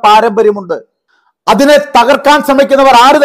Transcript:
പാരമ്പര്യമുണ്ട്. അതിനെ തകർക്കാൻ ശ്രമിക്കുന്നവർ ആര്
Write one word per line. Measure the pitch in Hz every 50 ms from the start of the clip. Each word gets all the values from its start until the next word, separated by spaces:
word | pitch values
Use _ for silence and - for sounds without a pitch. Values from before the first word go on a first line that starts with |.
| -
പാരമ്പര്യമുണ്ട്. | 208 214 220 220 233 208 214 220 214 208 202 196 175 165 123 - _ _ _ _ _ _ _ _ _ _ _ _
അതിനെ | - 196 190 180 - 196 - 294 - -
തകർക്കാൻ | 185 185 247 285 269 - 269 294 302 285
ശ്രമിക്കുന്നവർ | 277 277 269 277 277 277 269 269 269 254 240 -
ആര് | 269 294 302